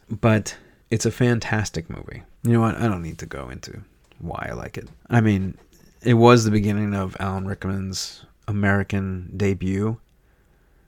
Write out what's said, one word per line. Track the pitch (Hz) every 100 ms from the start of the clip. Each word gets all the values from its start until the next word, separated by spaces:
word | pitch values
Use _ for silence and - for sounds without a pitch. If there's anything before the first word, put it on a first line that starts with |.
| -
but | 101 117 107 - - - _ -
it's | 110 113
a |
fantastic | - 123 117 - 107 101 82 -
movie. | - - - - -
You | 117
know | 117
what? | 113 -
I | 113
don't | 92
need | 82 -
to | -
go | 69 64
into | 64 - - - _ _ -
why | 85 - -
I |
like | 58 - -
it. | - - -
I | 120
mean, | 110 98 95 - _ _ _ _
it | 113 117
was | 117 123
the | 110
beginning | 107 101 104 104 101
of | 95 -
Alan | 98 95 95
Rickman's | 98 92 95 95 92 - - - _ -
American | 104 101 101 95 101 95 92 85 95
debut. | 101 92 92 95 107 113 _ _ _ _ _ _ _ _